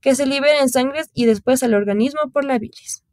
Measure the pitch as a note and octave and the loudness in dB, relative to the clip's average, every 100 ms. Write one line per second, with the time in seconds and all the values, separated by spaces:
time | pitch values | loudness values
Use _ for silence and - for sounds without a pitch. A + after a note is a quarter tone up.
0 | - C4+ C#4 C#4 C#4+ D4 C4+ C4 C4 C#4+ | 2 0 0 0 2 4 2 2 -2 -4
1 | D#4+ - A#3 G#3+ - C4 B3+ G#3 G3+ G3+ | -8 -2 0 0 0 0 2 0 0 0
2 | A#3+ D4+ D4 C#4+ C#4 B3+ A3 - - - | 0 -2 -4 -2 -2 -4 -4 -16 -16 -16
3 | _ | _